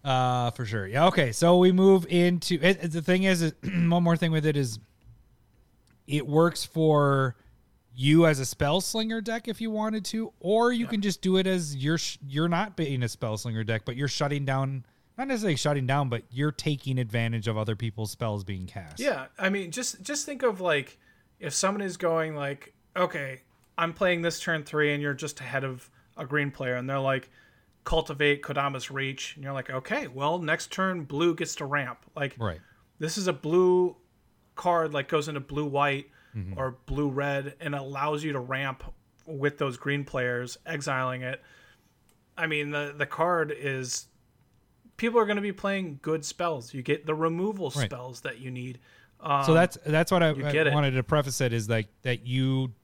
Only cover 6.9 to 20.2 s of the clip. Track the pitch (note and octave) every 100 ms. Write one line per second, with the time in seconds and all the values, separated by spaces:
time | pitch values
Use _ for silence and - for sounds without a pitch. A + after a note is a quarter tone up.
6.9 | D3 C#3+ C#3 C3 - _ _ _ _ _
7.9 | B2 C3+ D#3 E3 C#3 B2+ - C#3+ E3+ F#3
8.9 | A3 A3 A3+ G#3 A#3 A#3 G#3 A3+ G#3+ G#3+
9.9 | A3 F3+ A3 A3+ _ E3+ G#3+ A#3+ B3 -
10.9 | A3 G3+ - F#3 F#3+ F#3+ F#3 D#3 C#3 C#3
11.9 | D#3+ - - C#3 C#3 E3+ E3+ G#3 - D#3
12.9 | C3 A#2+ - A#2 G#2+ B2 A2 A2 A2 -
13.9 | B2 C#3 - C#3+ C#3+ C3+ C3+ C3+ C3+ -
14.9 | _ _ - C4+ B3 G#3 C#3 D3+ C#3+ B2+
15.9 | C#3 C#3 A#2 - B2 D3 - - C#3+ C3
16.9 | B2+ A#2+ A#2 A#2 A#2 G#2+ G#2+ G#2+ G#2 A#2
17.9 | G#2+ G#2+ - A2+ G#2 F#2+ F#2+ F2+ - E2
18.9 | D#2 C4+ D#3+ C3 - F#3+ G3 F3 G3 B3
19.9 | - F#3 D4